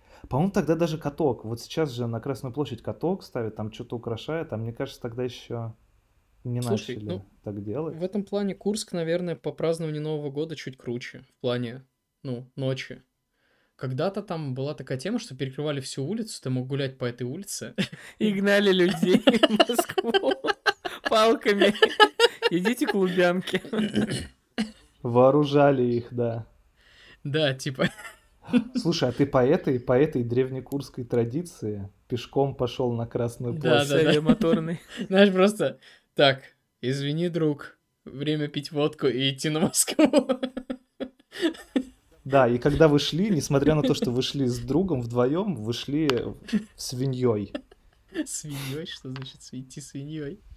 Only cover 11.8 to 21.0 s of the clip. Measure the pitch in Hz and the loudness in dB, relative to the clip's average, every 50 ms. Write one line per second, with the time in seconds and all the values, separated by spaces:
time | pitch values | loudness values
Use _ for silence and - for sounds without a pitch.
11.8 | 131 _ _ _ _ _ _ _ - 139 127 120 131 131 _ - 135 131 131 131 | -16 _ _ _ _ _ _ _ -10 -8 -8 -8 -10 -12 _ -4 -4 -2 -2 -4
12.8 | - - - - - _ _ _ _ _ _ _ _ _ _ _ _ _ _ _ | -6 -12 -16 -18 -20 _ _ _ _ _ _ _ _ _ _ _ _ _ _ _
13.8 | - 127 131 131 156 196 196 214 196 202 180 160 156 139 127 127 131 143 151 - | -6 -6 -4 -2 -2 -2 -2 -4 -6 -6 -6 -6 -6 -6 -4 -4 -4 -6 -6 -8
14.8 | 139 - 139 131 - 185 233 240 - - 131 127 143 131 131 - 147 151 147 139 | -8 -6 -6 -6 -4 -4 -4 -4 -4 -8 -8 -8 -6 -6 -6 -4 -4 -4 -4 -4
15.8 | 131 - - - 135 147 208 226 214 220 - - - 139 127 127 127 131 139 135 | -6 -6 -6 -6 -4 -4 -4 -4 -6 -8 -10 -8 -4 -2 -2 -2 -2 -2 -4 -4
16.8 | 139 131 135 - 131 120 120 - 127 120 135 180 202 - - - - - - - | -4 -6 -6 -6 -6 -6 -4 -4 -6 -6 -6 -8 -10 -10 -10 -10 -10 -8 -4 -4
17.8 | 180 - - - - - - _ 220 214 202 196 196 202 202 202 202 202 185 185 | -4 -4 -6 -12 -18 -20 -4 _ 0 0 2 2 2 4 4 6 6 4 4 6
18.8 | 175 180 190 165 170 180 185 214 - - - 220 - - 220 208 320 - 247 233 | 4 4 2 2 4 4 4 6 6 4 6 6 4 4 4 4 4 4 2 0
19.8 | - - - - - 233 - 381 381 262 - - - - 403 - _ - - - | 0 0 -2 -2 0 0 0 2 2 2 0 0 0 -2 -2 0 _ -2 -2 -2
20.8 | - - - - | -6 -10 -10 -8